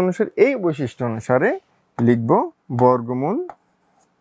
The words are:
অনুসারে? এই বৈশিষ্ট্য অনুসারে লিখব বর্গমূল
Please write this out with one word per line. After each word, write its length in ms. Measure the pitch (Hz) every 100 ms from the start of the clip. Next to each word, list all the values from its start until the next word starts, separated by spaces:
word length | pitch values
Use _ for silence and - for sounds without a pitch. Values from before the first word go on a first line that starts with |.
অনুসারে? 260 | 185 180 214 - 254
এই 80 | 262
বৈশিষ্ট্য 400 | 180 151 127 - 123
অনুসারে 380 | 110 - 127 196 381 - _ _ -
লিখব 340 | 117 117 113 190 339 - - 120
বর্গমূল 540 | 123 127 117 127 147 254 359 - _ _ _ _ _ _